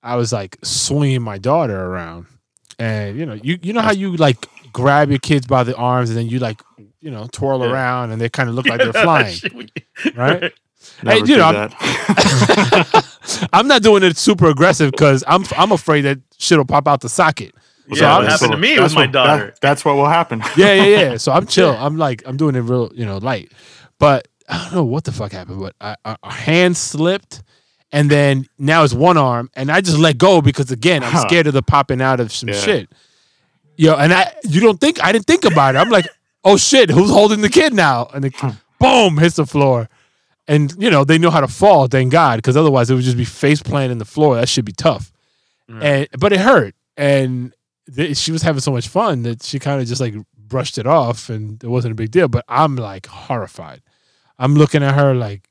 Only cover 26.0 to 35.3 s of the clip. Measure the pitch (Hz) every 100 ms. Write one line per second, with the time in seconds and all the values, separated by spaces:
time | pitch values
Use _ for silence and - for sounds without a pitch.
26 | 107 110 - - 117 165 180 175 - 151
27 | 165 196 _ - - _ _ _ _ 143
28 | 147 147 143 135 131 _ 143 165 151 120
29 | 165 170 135 120 123 - 135 170 185 151
30 | 160 123 185 180 147 139 131 123 156 165
31 | 123 156 113 170 151 135 - 143 135 127
32 | 131 131 113 - 113 101 101 185 90 _
33 | _ _ _ _ _ _ _ - 160 160
34 | 147 185 - - 233 151 233 190 294 330
35 | 160 220 -